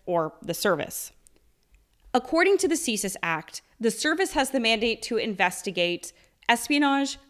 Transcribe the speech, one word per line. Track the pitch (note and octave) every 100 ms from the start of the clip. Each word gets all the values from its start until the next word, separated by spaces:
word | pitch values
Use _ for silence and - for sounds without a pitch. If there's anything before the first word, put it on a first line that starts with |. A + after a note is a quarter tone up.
| -
or | F3 D#3 -
the | -
service. | E3 G#3 D#3+ - - - - _ _ _ _ _ _ _ _ -
According | B3+ - D#4+ F#4+ G4+
to | D#4+
the | E4
csis | - G#3+ G3 -
Act, | E3+ D#3+ - - - -
the | A3+
service | - D4+ E4 F#4+
has | D4+ C4
the | C4+
mandate | A3+ A3+ A3+ A3
to | - A3+
investigate | A3+ F#3+ F#3 F#3 - F3 F3 F3 - - _ _ -
espionage, | A#3 - C#4+ C#4+ C#4 C#4 -